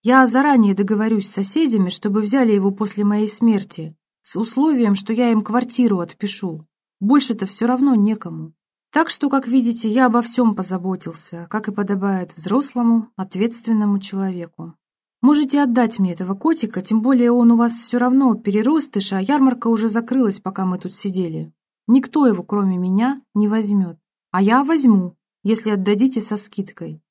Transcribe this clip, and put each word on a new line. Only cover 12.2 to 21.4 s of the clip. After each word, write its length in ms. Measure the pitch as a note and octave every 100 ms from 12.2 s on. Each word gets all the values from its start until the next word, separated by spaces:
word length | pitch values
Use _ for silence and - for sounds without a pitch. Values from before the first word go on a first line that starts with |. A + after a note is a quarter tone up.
| E3+
взрослому, 760 | - F#3 A#3 C#4 B3 A#3 A#3 A3 -
ответственному 840 | F#3+ F#3 A3+ A#3 A3+ A3 G#3 G3+
человеку. 760 | G3 G3 F#3+ F3+ E3+ - E3 - _ _ _ _
Можете 400 | B3 D4 C4+ C#4+
отдать 380 | C#4+ A#3 A3+ A3+
мне 140 | F#3
этого 200 | E3 F#3
котика, 480 | G3 D#4+ D#4+ G#3+ -
тем 220 | F#3+ A3
более 280 | A#3 C4 A#3+
он 200 | A#3+ A#3
у 40 | A#3
вас 180 | A#3
все 260 | A#3 - B3
равно 340 | B3 C4 C4
переростыш, 800 | G#3 G#3 G#3 A3+ D#4 D4 G3+ G3
а 80 | F#3+
ярмарка 460 | G3 C#4+ C4 A#3+ A#3
уже 200 | A3+ A3+
закрылась, 520 | A3+ A#3 C4 A#3 G3
пока 260 | F#3 F#3+ F#3
мы 140 | F#3
тут 140 | F#3
сидели. 600 | - G3+ F#3 F3 D#3+